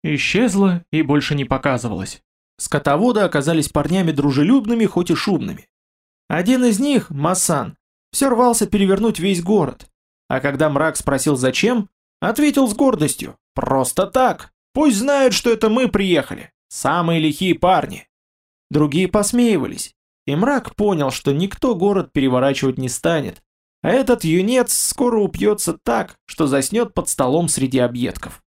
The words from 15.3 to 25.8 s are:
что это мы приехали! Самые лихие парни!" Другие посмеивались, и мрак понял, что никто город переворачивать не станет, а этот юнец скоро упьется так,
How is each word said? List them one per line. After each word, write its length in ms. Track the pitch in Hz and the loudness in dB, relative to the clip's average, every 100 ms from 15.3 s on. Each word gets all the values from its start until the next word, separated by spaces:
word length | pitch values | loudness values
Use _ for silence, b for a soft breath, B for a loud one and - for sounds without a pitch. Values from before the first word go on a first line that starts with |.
что 160 | 196 247 | 2 0
это 200 | 220 220 | 2 2
мы 180 | 226 254 | 2 2
приехали! 640 | - 196 165 - - - _ _ | 0 2 0 0 -12 -16 _ _
Самые 520 | - 135 165 170 165 | -4 -2 0 2 2
лихие 360 | 156 143 185 160 | 0 0 0 2
парни!" 520 | 175 180 - - - _ _ _ _ _ _ | 2 2 0 -10 -18 _ _ _ _ _ _
Другие 380 | 147 151 147 185 | 0 2 0 0
посмеивались, 880 | 214 202 240 240 190 123 - - _ _ _ - | 0 0 2 2 2 -2 -8 -14 _ _ _ -6
и 80 | 143 | 0
мрак 400 | 240 277 - - | 0 0 -4 -4
понял, 340 | 208 180 139 | -2 0 -2
что 220 | - - | -2 -2
никто 440 | 143 196 - 269 202 | -2 -4 -2 -2 0
город 360 | 196 196 - | 0 0 -2
переворачивать 640 | - 135 127 135 135 135 135 | -2 0 2 0 0 -2 -2
не 120 | 127 | -6
станет, 520 | - 165 165 139 - _ _ _ _ | -4 -2 -2 -4 -12 _ _ _ _
а 80 | - | 0
этот 340 | 240 254 240 | 0 2 0
юнец 480 | 165 170 196 254 240 | 2 0 2 0 0
скоро 460 | - - - 247 226 | -2 -4 0 0 2
упьется 540 | 196 - 208 208 - | 0 0 0 0 -4
так, 460 | 160 | -4